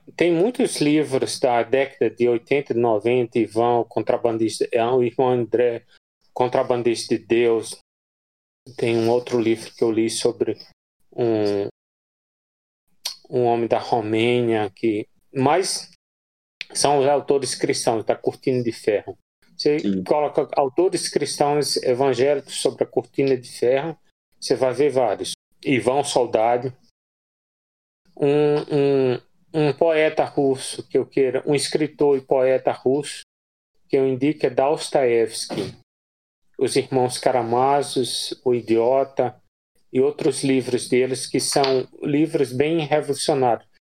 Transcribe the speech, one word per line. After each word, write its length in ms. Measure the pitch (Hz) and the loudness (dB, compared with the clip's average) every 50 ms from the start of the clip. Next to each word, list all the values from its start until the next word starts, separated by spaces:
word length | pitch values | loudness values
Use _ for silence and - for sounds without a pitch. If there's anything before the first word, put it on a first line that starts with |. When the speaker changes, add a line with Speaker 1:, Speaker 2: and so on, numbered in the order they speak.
| _ - - - | _ -10 -4 -2
Speaker 1:
tem 140 | 160 175 170 | 0 2 2
muitos 480 | 160 185 240 247 - 240 - - - | 2 0 0 0 0 -2 -2 0 0
livros 580 | 151 147 151 156 147 123 131 131 117 - - - | 0 2 2 2 0 0 -2 -2 -2 -2 -4 -2
da 240 | - 127 120 120 117 | 0 0 2 0 0
década 460 | - 127 135 139 - - - 123 110 - | 0 0 -2 -2 -2 -2 -2 -2 -2 0
de 140 | - 117 120 | 0 0 2
oitenta, 460 | 120 113 - - 139 143 143 - 117 | 0 0 0 0 -2 0 0 -2 -2
noventa, 680 | 117 120 117 110 104 - 117 123 127 120 113 - 120 | 0 2 2 2 0 0 0 0 0 0 -2 0 -2
Ivan, 400 | 107 - - 110 120 120 120 120 | -2 -2 0 0 0 2 2 0
o 60 | 107 | 0
contrabandista, 840 | - - 113 107 - 120 117 - 117 113 113 113 110 - - 139 - | -2 -4 -4 -2 0 0 0 0 0 0 0 -2 -2 -2 -4 -4 -2
é, 120 | - 117 113 | 0 0 0
o 160 | 117 131 127 123 | 2 2 2 2
irmão 260 | 117 - - 131 127 | 0 0 0 0 2
André, 540 | 127 123 120 113 - 113 123 120 117 113 _ _ _ _ _ _ _ _ _ _ - | 2 0 -2 0 0 0 0 0 -2 -4 _ _ _ _ _ _ _ _ _ _ -4
contrabandista 840 | - 123 123 131 131 127 123 123 120 113 120 113 - - - 120 110 | -2 -2 0 0 0 0 0 0 0 0 0 0 -2 -2 -2 -4 -2
de 60 | - | 0
Deus. 540 | - 117 117 120 117 113 110 104 - - - _ _ _ _ _ _ _ _ _ _ _ _ _ _ _ _ - - - | 0 2 2 4 2 2 0 -2 -6 -12 -18 _ _ _ _ _ _ _ _ _ _ _ _ _ _ _ _ -20 -18 -8
Tem 220 | - 131 117 117 117 | -4 -2 0 2 2
um 120 | 113 113 | 2 2
outro 300 | 120 123 120 - - 120 | 2 0 0 0 -2 0
livro 320 | 110 113 113 110 - - | 2 2 0 -2 -4 -10
que 100 | - - 123 | -4 -2 0
eu 80 | 113 | 0
li 180 | 110 110 113 113 | 2 0 0 -2
sobre 480 | 110 - - 120 117 - 123 113 104 - - - _ _ _ _ _ _ _ _ - | -2 0 -2 0 0 0 -2 -4 -4 -8 -10 -20 _ _ _ _ _ _ _ _ -6
um, 520 | - 123 113 113 107 104 101 101 101 101 - - _ _ _ _ _ _ _ _ _ _ _ _ _ _ _ _ _ _ _ _ _ _ _ _ _ - - - - - - | -2 0 0 0 0 0 0 0 -2 -4 -6 -8 _ _ _ _ _ _ _ _ _ _ _ _ _ _ _ _ _ _ _ _ _ _ _ _ _ -12 -12 -12 -12 -12 -6
um 140 | 151 127 123 | -2 0 2
homem 220 | 117 117 117 117 110 | 2 2 2 0 0
da 100 | 120 110 | 0 -2
Romênia, 920 | - - 127 120 107 107 107 110 113 120 123 123 120 113 113 107 107 98 - | -2 0 -2 -2 0 0 0 2 2 2 2 2 2 2 0 0 -2 -4 -6
que, 320 | - - 113 104 104 - _ _ _ _ _ - | -4 -2 -2 -2 -2 -4 _ _ _ _ _ -6
mas 560 | 135 131 139 156 180 196 - - - - - _ _ _ _ _ _ _ _ _ _ _ _ _ - - - - | -2 0 0 2 0 0 -2 -6 -8 -10 -14 _ _ _ _ _ _ _ _ _ _ _ _ _ -18 -16 -10 -4
são 260 | - - 139 147 143 | 0 2 2 4 4
os 80 | 131 139 | 2 2
autores 480 | 147 139 - - 143 139 131 127 - | 2 0 0 0 0 0 0 -4 -6
cristãos 480 | - - 139 131 - - 135 117 110 98 | -4 -4 -4 -2 -2 -2 -2 -2 -2 -2
da 120 | - 117 | -4 -4
Cortina 460 | - - - - - - 139 127 123 | -4 -4 -6 -6 -4 -4 -2 -2 -2
de 100 | 120 117 113 | -2 -4 -6
Ferro. 440 | - - 117 104 95 - - - - _ _ _ _ _ _ _ | -6 -2 -2 -2 -2 -4 -6 -16 -18 _ _ _ _ _ _ _
Você 240 | - - - 147 156 | -2 0 0 0 0
Speaker 2:
Sim. 240 | - 202 - - - | 0 -2 -2 -2 -2
Speaker 1:
coloca 460 | - 160 151 147 135 - - 139 - - 147 | 0 0 0 0 -2 -2 -2 -2 -2 0 -2
autores 500 | 143 131 - - 175 190 180 - - - | -2 0 0 0 0 0 0 -2 -6 -2
cristãos 680 | - 160 147 - - - 151 143 147 147 135 131 - - | -2 -2 -2 -2 -2 0 0 2 2 0 0 -2 -4 -4
evangélicos 800 | - - 123 120 139 139 123 117 131 143 147 139 - - - | -2 0 0 2 2 0 2 2 2 2 0 0 -4 -8 -6
sobre 280 | - - 143 120 - 120 | -2 -2 -2 0 -2 -4
a 40 | - | -2
Cortina 500 | - 123 123 - _ - 139 139 131 120 | -2 -4 -4 -4 _ -2 0 0 0 -2
de 120 | 123 - | -2 -8
Ferro, 480 | - - 117 120 131 135 151 165 151 - _ _ _ _ _ _ _ - | -8 -2 0 0 0 0 -2 -4 -8 -12 _ _ _ _ _ _ _ -8
você 160 | - - 139 | -2 -2 0
vai 180 | 113 127 131 120 | 2 2 0 2
ver 160 | 123 147 143 | 2 2 2
vários. 420 | 123 131 123 107 95 - - - - - _ _ _ _ - | 2 2 2 2 0 -2 -6 -8 -10 -14 _ _ _ _ -2
Ivan 400 | - 135 117 - 123 131 143 135 | 0 0 0 2 0 0 0 0
Soldado, 680 | - - 143 123 113 113 113 110 117 123 123 127 131 - _ _ _ _ _ _ _ _ _ _ _ _ _ _ _ _ _ _ _ _ _ _ _ _ _ _ _ - - | 0 0 0 0 2 2 2 2 2 2 0 -2 -6 -10 _ _ _ _ _ _ _ _ _ _ _ _ _ _ _ _ _ _ _ _ _ _ _ _ _ _ _ -8 -2
um, 400 | 147 143 143 147 151 147 147 151 - - 151 | 0 2 2 4 4 2 2 0 -2 -2 0
um, 460 | 143 139 139 139 135 131 127 123 - - _ _ _ _ _ - 160 151 147 | 0 2 2 2 2 2 2 0 -2 -6 _ _ _ _ _ -2 0 0 0
um 60 | 135 | 2
poeta 500 | - 170 165 160 156 156 156 156 - 143 | 2 2 2 4 2 2 2 2 0 -2
russo 580 | 131 - 151 143 135 131 131 - - - - - _ | -2 0 0 0 0 0 -2 -4 -12 -12 -12 -8 _
que 100 | - 135 | -2 -2
eu 80 | 113 | -2
queira, 380 | - - 139 135 127 123 - - | 0 0 0 0 0 0 -2 -2
um 100 | - 147 | 0 -2
escritor 600 | 135 - - - 151 151 143 - - 151 143 139 131 | -2 -2 -2 -2 -2 -2 -2 -2 0 2 2 2 2
e 40 | |
poeta 500 | 131 - 147 131 127 131 131 127 131 131 | 0 0 0 2 2 2 2 0 0 -2
russo 500 | 120 - - 127 131 147 147 - - - - _ _ _ _ _ _ _ _ _ _ _ _ _ | -4 -2 0 0 0 0 -2 -6 -10 -16 -18 _ _ _ _ _ _ _ _ _ _ _ _ _
que 80 | - 135 | 0 0
eu 100 | 135 135 | 2 0
indico 380 | 131 123 135 147 151 - - | 0 0 0 -2 -2 0 -2
é 40 | 135 | -2
Dostoiévski, 1200 | 123 127 131 143 160 - - - - 151 135 120 117 113 113 110 - - - - - 110 98 92 - - _ _ _ _ _ _ _ _ _ _ _ _ _ _ _ - | 0 0 0 0 0 -4 -4 -2 0 0 2 2 2 2 0 0 -4 -8 -10 -8 -6 -8 -8 -8 -10 -16 _ _ _ _ _ _ _ _ _ _ _ _ _ _ _ -4
Os 180 | 135 127 - | -2 0 0
Irmãos 420 | 139 127 - 135 131 123 123 - - | 0 -2 0 0 0 0 0 -2 -2
Karamazov, 880 | - 135 123 123 113 113 117 123 131 139 143 143 131 - - 135 120 - - - - - - - - | -2 0 0 0 0 0 0 2 2 2 2 0 0 -2 -2 -4 -4 -4 -4 -8 -8 -10 -10 -6 -2
O 100 | 127 123 | -2 -2
Idiota 840 | 120 110 110 113 113 113 123 135 139 135 - - - 127 120 - - _ _ _ _ _ _ _ _ _ _ - | 0 0 0 2 2 2 4 2 2 0 -2 -2 -4 -4 -4 -6 -12 _ _ _ _ _ _ _ _ _ _ 0
e 80 | 127 | 2
outros 420 | 135 147 147 - - 156 127 - 143 | 2 2 0 0 -2 -2 -2 0 0
livros 460 | 135 135 131 123 - - 110 - - | 0 2 2 0 0 -2 -4 -2 0
deles 360 | 127 123 127 127 131 123 - - | 0 2 2 0 -2 -6 -6 -4
que 120 | - 127 | -4 -4
são 480 | - - - 147 139 135 135 127 127 - - - | -2 0 0 2 2 2 2 0 -2 -4 -10 -8
livros 500 | - 151 143 147 160 151 156 160 139 120 | -6 -2 0 0 0 0 0 0 -2 -2
bem 280 | 127 127 147 156 165 170 | 0 -2 0 0 0 -2
revolucionários. 880 | 151 139 151 151 - 143 139 - - - 156 135 131 120 110 - - _ _ _ _ _ | -2 0 0 0 0 -2 -4 -4 -2 -2 0 2 2 2 2 0 -4 _ _ _ _ _